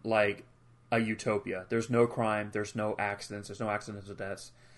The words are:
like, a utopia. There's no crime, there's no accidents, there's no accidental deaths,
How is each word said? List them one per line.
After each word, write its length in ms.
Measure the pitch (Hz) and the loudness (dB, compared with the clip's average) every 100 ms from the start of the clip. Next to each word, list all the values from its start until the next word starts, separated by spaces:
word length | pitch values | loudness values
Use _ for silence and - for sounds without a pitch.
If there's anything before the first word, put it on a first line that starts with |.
like, 420 | 110 110 104 101 - _ - - - | 0 4 4 0 -8 _ -20 -16 0
a 60 | 117 | 2
utopia. 680 | 110 107 - 104 98 92 92 | 2 0 0 0 0 -6 -2
There's 200 | 117 113 | 0 4
no 160 | 120 117 | 6 6
crime, 420 | 127 110 107 104 | 4 2 2 0
there's 220 | 104 104 113 | -4 -2 -2
no 200 | 107 - | -2 0
accidents, 480 | 101 101 - 104 98 | -2 -2 -6 -10 -8
there's 120 | 98 | -4
no 80 | 110 | -2
accidental 440 | 104 - 101 98 98 | -2 -4 -10 -10 -8
deaths, 360 | 98 98 - - - | -8 -8 -12 -20 -20